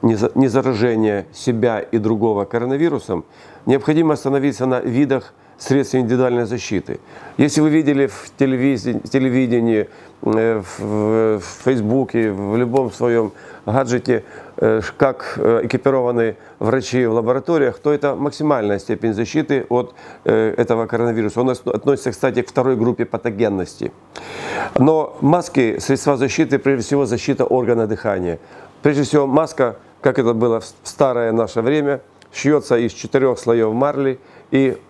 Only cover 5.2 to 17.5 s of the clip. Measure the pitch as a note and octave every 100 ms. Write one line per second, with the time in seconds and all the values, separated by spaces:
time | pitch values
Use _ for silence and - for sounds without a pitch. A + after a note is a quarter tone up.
5.2 | - - - - - C3+ C3+ C3 A#2+ B2
6.2 | B2+ B2 A2+ B2 - G2 - - - -
7.2 | - - C#3+ D3+ D#3 D#3 D3 C#3 C3+ -
8.2 | - - C#3 C3 C3+ C3 B2 A2+ G#2 C3+
9.2 | C3 B2 B2+ A#2+ A#2 A2 G2+ - - -
10.2 | - A2 A2+ A2 F#2+ - G#2 G#2+ G#2+ A2
11.2 | A2 G#2+ F#2 - - C3 G#2+ C3 B2+ A#2+
12.2 | A2 G2 G2+ G#2+ A#2+ B2+ B2+ - B2 A#2
13.2 | A2 - - - - A#2 C3 A#2+ - A#2+
14.2 | - - - - A2 A2 G#2 - C3+ B2+
15.2 | - - - A2+ A2+ B2+ C#3 C3+ B2 A#2+
16.2 | A2+ G#2+ - - G#2+ C3 B2+ B2+ A#2+ A2+
17.2 | A2+ B2+ C3+